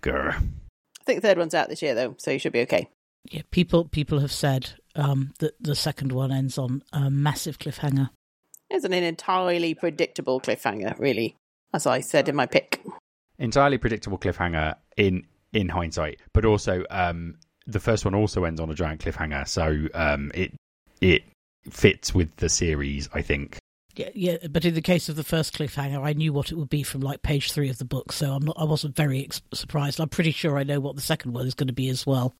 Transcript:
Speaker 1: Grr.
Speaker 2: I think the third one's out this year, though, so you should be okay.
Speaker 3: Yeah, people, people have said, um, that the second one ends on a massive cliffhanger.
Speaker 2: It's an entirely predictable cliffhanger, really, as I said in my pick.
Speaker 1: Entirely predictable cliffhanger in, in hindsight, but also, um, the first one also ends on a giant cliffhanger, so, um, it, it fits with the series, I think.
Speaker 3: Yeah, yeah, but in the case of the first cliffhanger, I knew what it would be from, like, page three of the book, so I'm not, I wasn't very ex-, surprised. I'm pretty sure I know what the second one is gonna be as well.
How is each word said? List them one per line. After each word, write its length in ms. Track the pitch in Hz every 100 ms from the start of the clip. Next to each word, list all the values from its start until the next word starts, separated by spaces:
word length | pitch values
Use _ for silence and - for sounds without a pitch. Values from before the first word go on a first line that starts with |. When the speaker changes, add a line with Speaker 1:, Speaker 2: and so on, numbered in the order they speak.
Speaker 1:
Grr. 320 | 71 69 67 -
Speaker 2:
I 680 | - - - _ _ - -
think 160 | 208
the 60 | 214
third 100 | 180
one's 160 | 165
out 160 | 170 -
this 120 | 156
year, 140 | 156 117
though, 200 | 123 -
so 140 | -
you 80 | 139
should 120 | 143
be 100 | 120
okay. 280 | 123 - - _ _ _ -
Speaker 3:
Yeah, 100 | 151 -
people, 340 | - 175 170 165
people 340 | - 147 151
have 120 | 139
said, 400 | - 147 135 127 - _ -
um, 380 | 143 135 135 -
that 140 | 156 -
the 140 | 151 143
second 360 | - 143 135
one 200 | 127 135
ends 260 | 135 135 123
on 260 | 127 131 -
a 160 | 151 139
massive 480 | 139 147 147 - 143
cliffhanger. 520 | - 139 147 135 135 _ _ _ _ - _
Speaker 2:
It's 160 | 392 294
an 80 |
entirely 800 | 180 175 165 - 190 180 175 170
predictable 680 | 160 170 156 165 - 135 131
cliffhanger, 580 | - 107 - 104 101 -
really, 360 | 135 110 113 - _ _ _
as 140 | 175 147
I 140 | 127
said 260 | - 151 135
in 80 | 143
my 100 | 123
pick. 380 | 143 - - - - _ _ _ _
Speaker 1:
Entirely 380 | 123 123 139 131
predictable 400 | 120 110 - 95
cliffhanger 580 | 98 87 87 82 78 - _ -
in, 280 | 101 90 - _ _
in 160 | 107 95
hindsight, 500 | 90 85 78 78 - -
but 100 | -
also, 400 | 110 104 - 92 90
um, 480 | 98 90 85 82 80 _ _ -
the 140 | 104
first 240 | - 110
one 120 | 104 95
also 280 | 107 -
ends 160 | 85 80
on 100 | 80
a 40 |
giant 280 | 78 82 78
cliffhanger, 460 | - - 80 71 69
so, 400 | - 80 78 78
um, 380 | 85 80 71 71
it, 200 | 80 92 - _ _ _ _
it 240 | 95 85 - _ _ _ -
fits 460 | - 101 - - 95
with 180 | 82 -
the 100 | 82
series, 640 | - 87 76 69 71 69
I 80 | 71
think. 360 | 71 71 69 - _ _ _ -
Speaker 3:
Yeah, 140 | - -
yeah, 220 | 180 170 165
but 140 | 151
in 100 | 170
the 80 | 165
case 280 | 156 180 -
of 80 | 151
the 60 |
first 300 | 156 170 156
cliffhanger, 480 | - 151 - 139 139
I 120 | 139
knew 180 | 147 156
what 200 | 143 135
it 40 | 165
would 140 | 143
be 140 | 147
from, 180 | 139 135
like, 220 | 135 143
page 280 | - 147 -
three 180 | - 139
of 80 | 127
the 80 | 127
book, 280 | 131 -
so 180 | - 143
I'm 140 | 135 147
not, 100 | 165
I 60 |
wasn't 320 | 156 151 151 135
very 260 | 151 131
ex-, 200 | 139 - -
surprised. 460 | - 139 156 143 -
I'm 80 | 160
pretty 240 | - 165
sure 260 | 151 170 143
I 60 |
know 160 | 139 143
what 160 | 139 139
the 60 |
second 320 | - 160 123
one 120 | 120 127
is 100 | -
gonna 180 | 135
be 160 | 127 131
as 160 | 127 -
well. 280 | 131 123 -